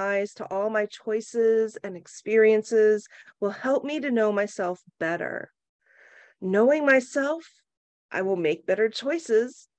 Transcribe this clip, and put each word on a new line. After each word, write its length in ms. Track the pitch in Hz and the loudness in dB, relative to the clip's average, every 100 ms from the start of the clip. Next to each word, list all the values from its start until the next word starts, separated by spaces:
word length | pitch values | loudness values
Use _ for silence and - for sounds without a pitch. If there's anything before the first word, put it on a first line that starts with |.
eyes 320 | 196 202 202 | -2 -2 -4
to 120 | - - | -8 -8
all 240 | 190 214 | -4 -2
my 160 | 220 208 | -2 -4
choices 880 | - - 220 214 233 226 226 220 - | -6 -6 -6 -4 0 2 2 0 -4
and 140 | 202 180 | -12 -14
experiences 1120 | 180 - - 220 220 220 214 226 214 214 - - - _ | -18 -16 0 4 6 4 2 4 4 4 -2 -20 -20 _
will 100 | 202 | -6
help 340 | 202 254 277 | -4 -2 -2
me 140 | 277 302 | -2 -6
to 140 | 277 | -2
know 180 | 233 214 | 0 2
myself 500 | 202 208 - 180 180 _ _ | 0 -2 -4 -6 -6 _ _
better. 500 | 165 170 - - - _ _ _ _ _ _ - _ _ | -6 -4 -6 -8 -12 _ _ _ _ _ _ -20 _ _
Knowing 460 | 185 196 240 302 294 | -2 2 4 4 4
myself, 580 | 262 262 285 277 330 330 _ _ _ _ _ _ | 2 2 -4 -4 -4 -10 _ _ _ _ _ _
I 100 | - | -6
will 140 | 190 190 | -4 -2
make 280 | 160 160 | -2 -2
better 240 | - 190 220 | -2 0 0
choices 760 | 220 262 330 330 220 240 - _ | -2 -6 -6 0 0 0 -6 _